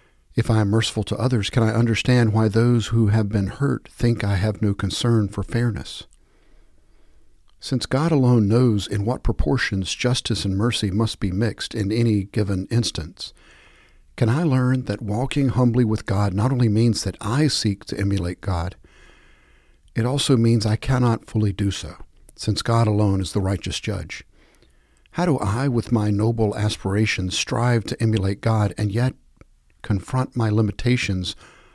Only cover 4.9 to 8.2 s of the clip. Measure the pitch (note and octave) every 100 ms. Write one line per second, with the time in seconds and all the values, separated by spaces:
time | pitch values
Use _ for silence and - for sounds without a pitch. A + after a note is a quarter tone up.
4.9 | - A#2+ A#2 G2+ - F#2 A#2 A#2+ F#2 -
5.9 | - - - _ _ _ - - - _
6.9 | - - - - - _ _ - C3 -
7.9 | C3 D3+ D3+